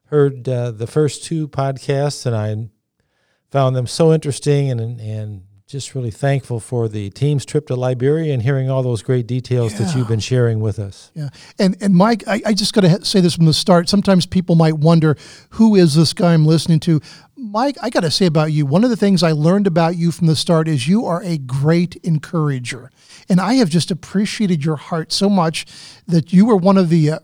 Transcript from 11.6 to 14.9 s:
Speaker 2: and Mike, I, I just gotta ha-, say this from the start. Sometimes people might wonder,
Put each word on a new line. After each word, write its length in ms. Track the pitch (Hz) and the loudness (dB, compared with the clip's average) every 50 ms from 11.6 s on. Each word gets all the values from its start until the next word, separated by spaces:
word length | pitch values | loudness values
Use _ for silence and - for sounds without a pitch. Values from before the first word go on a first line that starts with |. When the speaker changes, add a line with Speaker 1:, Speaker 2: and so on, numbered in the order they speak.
| 220 185 233 - | 0 0 0 0
Speaker 2:
and 120 | 214 196 190 | 0 2 4
Mike, 320 | 175 196 226 240 202 - | 4 4 4 2 -2 -2
I, 140 | 226 196 - - | -4 -4 -2 -2
I 80 | 208 220 | -2 -2
just 200 | 190 214 - - | 0 -2 0 0
gotta 160 | 220 190 165 | 2 4 4
ha-, 140 | 175 - - | 2 2 -2
say 180 | - - 196 | 0 0 2
this 140 | 175 175 - | 2 2 2
from 100 | 170 165 | 2 2
the 80 | 156 147 | 2 2
start. 340 | - - - 180 170 175 | 2 2 2 2 2 2
Sometimes 380 | - - 202 - 202 196 180 - | 2 0 0 2 2 2 2 0
people 300 | - - 190 175 - 175 | 0 -2 -2 0 2 2
might 220 | 165 165 160 160 | 4 4 2 2
wonder, 400 | 156 143 165 | 2 2 4